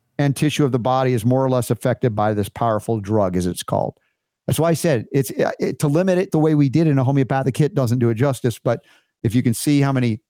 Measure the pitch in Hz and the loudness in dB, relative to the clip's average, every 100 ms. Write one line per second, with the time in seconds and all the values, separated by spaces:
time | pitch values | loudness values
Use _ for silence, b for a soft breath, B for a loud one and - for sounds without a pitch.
0 | _ - 143 131 151 - 143 123 120 127 | _ -4 -2 0 -2 0 0 0 0 0
1 | 131 123 113 131 135 127 117 117 127 113 | 0 0 0 2 2 0 -2 -2 -2 -2
2 | 127 107 107 104 98 - 117 107 - 113 | -2 0 0 0 -4 -2 -2 -2 -2 -4
3 | 98 107 95 90 90 87 - 101 - - | -2 0 0 0 -2 -4 -4 -4 -4 -8
4 | _ _ _ _ - - 165 160 170 127 | _ _ _ _ -6 0 0 0 0 -2
5 | - 139 131 - - - - - 151 151 | 0 -2 -2 -2 -4 -2 -6 -2 0 0
6 | 190 180 190 160 156 147 139 151 165 139 | 2 0 0 0 2 4 2 2 2 2
7 | 131 139 123 135 135 117 151 170 123 127 | 2 0 0 0 -2 0 0 2 0 2
8 | 120 110 143 131 127 - 127 120 _ b | 0 2 0 0 -4 -2 -2 -4 _ b
9 | b b - 120 120 117 - 143 139 131 | b b -2 0 0 -2 0 2 2 0
10 | 123 107 _ | -2 -4 _